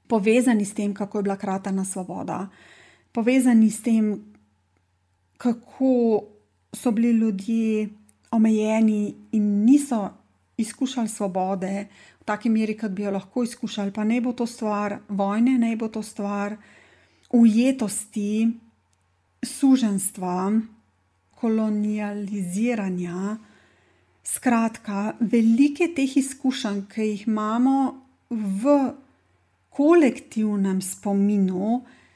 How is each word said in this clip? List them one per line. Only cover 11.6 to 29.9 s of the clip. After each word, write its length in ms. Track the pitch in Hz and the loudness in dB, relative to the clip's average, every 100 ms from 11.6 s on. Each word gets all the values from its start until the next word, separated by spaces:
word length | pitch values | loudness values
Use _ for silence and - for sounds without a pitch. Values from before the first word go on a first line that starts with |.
| 185 196 202 - - _ | -4 -6 -8 -16 -20 _
v 20 | - | -8
taki 240 | 208 226 | -4 0
meri, 280 | 220 214 220 | 0 0 -4
kot 140 | 220 | -6
bi 120 | 185 | -6
jo 80 | 202 | -4
lahko 320 | 196 190 - | -6 -6 -4
izkušali. 480 | 233 - 220 - 202 | -6 -6 -10 -6 -6
Pa 120 | 202 | -4
naj 180 | 214 240 | -2 0
bo 120 | 240 | -2
to 120 | 240 233 | -4 -6
stvar 540 | - 220 208 208 202 - | -6 -4 -4 -4 -6 -8
vojne, 480 | 202 196 208 240 262 | -4 -2 2 2 2
naj 180 | 233 226 | 0 -2
bo 120 | 220 | -6
to 140 | 220 | -8
stvar 520 | 214 - 202 202 202 214 - - _ _ _ _ _ | -10 -8 -6 -4 -6 -8 -18 -20 _ _ _ _ _
ujetosti, 1160 | 240 233 214 254 262 214 - - - 202 214 226 233 _ _ _ _ _ _ _ - - | 4 6 6 2 0 -2 -6 -8 -6 -4 0 0 -2 _ _ _ _ _ _ _ -14 -10
suženjstva, 1160 | - 277 262 226 196 - - 180 180 190 220 220 - _ _ _ _ _ - | 0 4 4 2 -2 -4 -6 -6 -2 0 -2 -2 -12 _ _ _ _ _ -6
kolonializiranja. 2000 | 226 220 220 208 208 214 208 208 202 208 180 185 233 233 190 180 175 175 196 220 - _ _ _ _ _ _ _ | -2 0 0 -2 -2 -4 -6 -6 -8 -6 -6 -2 -2 -2 -4 -4 -6 -6 -6 -8 -14 _ _ _ _ _ _ _
Skratka, 920 | - - 262 233 226 226 - 202 208 - | -10 -4 0 0 0 -4 -8 -4 -4 -2
velike 680 | 214 233 226 233 285 285 339 339 | 0 4 4 6 4 2 -2 0
teh 220 | 269 269 | 0 0
izkušenj, 680 | 262 - 262 262 220 202 196 | -2 -2 -4 -2 -4 -6 -8
ki 80 | - | -4
jih 260 | 214 208 - | -4 -2 -2
imamo 500 | 214 214 226 262 269 262 - _ _ - | -2 -2 0 2 2 0 -4 _ _ -10
v 640 | 233 208 190 254 285 269 - - _ _ _ _ _ _ | -6 -4 -2 2 2 2 -4 -18 _ _ _ _ _ _
kolektivnem 1080 | - 294 | 0 4